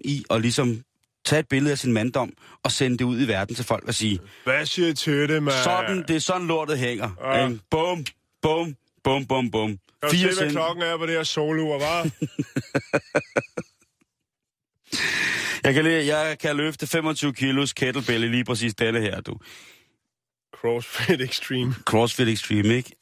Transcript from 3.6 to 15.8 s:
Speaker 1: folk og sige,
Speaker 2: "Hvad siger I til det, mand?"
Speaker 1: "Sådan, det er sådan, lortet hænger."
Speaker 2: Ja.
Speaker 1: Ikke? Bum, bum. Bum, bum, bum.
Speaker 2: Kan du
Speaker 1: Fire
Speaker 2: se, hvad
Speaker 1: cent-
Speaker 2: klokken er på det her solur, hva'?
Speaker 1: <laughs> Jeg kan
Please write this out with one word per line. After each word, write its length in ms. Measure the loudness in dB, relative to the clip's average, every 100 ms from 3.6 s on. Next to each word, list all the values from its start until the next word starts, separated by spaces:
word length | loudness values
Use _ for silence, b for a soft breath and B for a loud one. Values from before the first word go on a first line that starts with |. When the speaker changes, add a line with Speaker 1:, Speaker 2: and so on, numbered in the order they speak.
| -2
Speaker 1:
folk 180 | -2 -2
og 60 | -2
sige, 240 | 0 -2 -4 B
Speaker 2:
"Hvad 220 | -2 0 0
siger 220 | 0 0
I 60 |
til 360 | 0 0 2 2
det, 140 | 2
mand?" 120 | 2 2
Speaker 1:
"Sådan, 400 | 2 2 0 -2 0
det 80 | 0
er 40 |
sådan, 280 | 0 -2 0
lortet 300 | 0 0 -2
hænger." 300 | -2 -2 -6 -6
Speaker 2:
Ja. 240 | 0 2 2
Speaker 1:
Ikke? 120 | -2 -2
Bum, 340 | -2 0 -2 -6 -14 _ _
bum. 340 | 0 0 -2 -6 _ _ 0
Bum, 160 | 0 2
bum, 260 | 0 0
bum. 180 | 0 -2
Speaker 2:
Kan 80 | -4 _ _
du 60 | 0
Speaker 1:
Fire 240 | 4 4
Speaker 2:
se, 60 | 2
hvad 100 | 0
Speaker 1:
cent- 20 |
Speaker 2:
klokken 320 | 0 -2 -2
er 140 | -2 -2
på 80 | -2
det 80 | -2
her 80 |
solur, 560 | -2 -2 0 0 0 0
hva'? 300 | 0 0 -2
Speaker 1:
<laughs> 40 | -2 -4 -4 -6 -6 -4 -4 -2 -4 -2 -4 -4 -4 -4 -6 -12 _ _ _ _ _ _ _ _ _ _ _ _ B B B B B B B
Jeg 100 | 2
kan 100 | 4